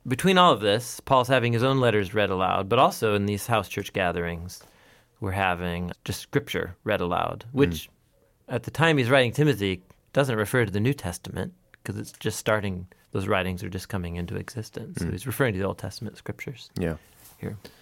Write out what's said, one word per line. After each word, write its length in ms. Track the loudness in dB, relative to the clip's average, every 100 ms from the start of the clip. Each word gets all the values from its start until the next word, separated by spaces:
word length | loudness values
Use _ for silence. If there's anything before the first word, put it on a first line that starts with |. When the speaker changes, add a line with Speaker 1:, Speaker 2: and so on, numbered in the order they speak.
| -6
Speaker 1:
between 300 | 0 4 6
all 160 | 6
of 80 | 6
this, 380 | 4 2 0 -8
Paul's 280 | 2 4 6
having 260 | 4 4
his 100 | 2
own 160 | 2 4
letters 340 | 4 4 2
read 160 | 2 2
aloud, 400 | 2 2 0 2
but 100 | 4
also 360 | 4 4 2 2
in 100 | 2
these 220 | -2 0
house 200 | 0 0
church 260 | -6 -4
gatherings, 680 | 0 0 0 -2 -6 -10 -14 -20 _ _ _ _ -8
we're 120 | -4
having 600 | 2 2 2 -2 -4 -6 -8
just 180 | -8 -8
Scripture 540 | -2 -4 -2 -4 -4 -6
read 180 | -2 -2
aloud, 440 | 0 -2 -2 -6 -6
Speaker 2:
Hmm. 60 | 0
Speaker 1:
which 320 | 2 0 -10 _ _ _ _ _ -8
at 160 | -8
the 80 | -6
time 260 | 0 2 4
he's 120 | 4
writing 220 | 4 4
Timothy 500 | 2 2 2 0 -2 _ _ _
doesn't 240 | 0 0 0
refer 280 | 2 2 2
to 60 |
the 80 | 2
New 140 | 0
Testament 600 | 0 -4 -8 -8 -6 -6 -10 _ -16
'cause 140 | -10 -8
it's 160 | -10
just 260 | -8 -6 -4
starting, 480 | 0 0 0 -6 -10 -18 _
those 160 | -6 0
writings 360 | 0 0 -4
are 60 | -6
just 200 | -10 -6
coming 260 | -6 -4 -6
into 200 | -6 -8
existence. 640 | -8 -10 -12 -12 -10 -6
So 60 | -4
Speaker 2:
Hmm. 60 |
Speaker 1:
he's 160 | -4 -4
referring 260 | 0 0
to 60 | 0
the 60 | -2
Old 120 | -4
Testament 400 | -8 -10 -12 -12
Scriptures 520 | -12 -12 -12 -14 -12 -4
Speaker 2:
Yeah. 160 | -4 -4 _ -20 -20 -12
Speaker 1:
here. 200 | -12 -12 -16 -20